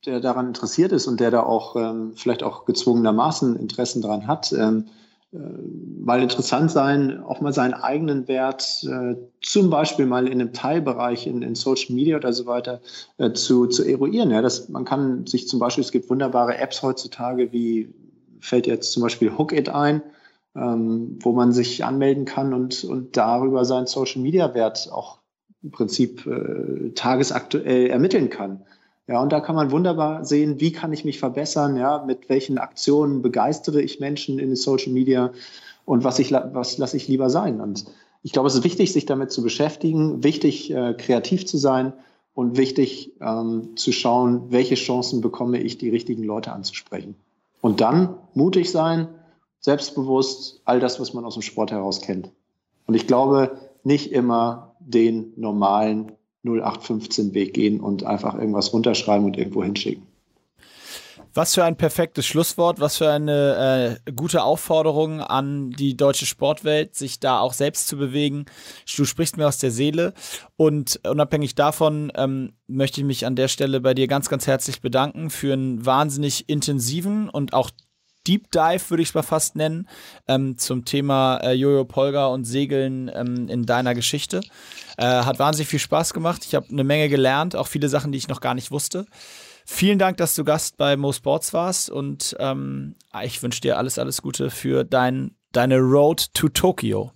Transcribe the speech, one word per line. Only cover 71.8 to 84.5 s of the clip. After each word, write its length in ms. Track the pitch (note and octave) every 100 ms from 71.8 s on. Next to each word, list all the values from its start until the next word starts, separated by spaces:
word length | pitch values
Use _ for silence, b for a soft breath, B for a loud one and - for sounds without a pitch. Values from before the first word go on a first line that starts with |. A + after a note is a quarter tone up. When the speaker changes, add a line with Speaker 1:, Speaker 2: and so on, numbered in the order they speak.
| D#3 D3+ D3 -
Speaker 2:
ähm, 380 | C3+ C3+ C3 _ _
möchte 340 | C3 C3+ -
ich 60 | C#3+
mich 180 | B2+ A2+
an 100 | C3
der 140 | C3
Stelle 320 | - C#3 C3+
bei 120 | B2+
dir 140 | B2+ C3
ganz, 220 | C#3 C#3
ganz 180 | C#3 -
herzlich 340 | C3+ - C3
bedanken 480 | B2+ B2+ C#3+ C#3+ D#3+
für 220 | - C#3
einen 340 | C3+ C3 A#2+ A#2+
wahnsinnig 640 | C3 D3+ C#3 D3 - -
intensiven 800 | D3 C3+ C#3 A#2+ D#3 F#3 G#3 G#3+
und 260 | - C#3
auch 160 | C3 B2+ - _ _ _ _ -
Deep 240 | F#3+ _
Dive, 400 | F3 D#3+ F3+ -
würde 140 | E3
ich's 100 | E3
mal 80 | E3
fast 340 | D3 D#3 D3+ D#3
nennen, 320 | D#3 E3 G3 B B B -
ähm, 300 | C3+ C3+ B2
zum 280 | - B2+ A#2+
Thema, 520 | C#3 C#3+ C3+ C3 B2+
äh, 80 | B2+
Jojo 320 | B2+ C#3 C#3 B2
Polgár 460 | - C#3 C#3+ C#3
und 140 | C3 A#2
Segeln, 640 | C3 C#3+ C#3 C3+ C3 B2+
ähm, 360 | - B2 B2 A#2+
in 180 | B2 A#2
deiner 260 | A#2+ B2+
Geschichte. 460 | A#2+ A#2 D3 - F3+ -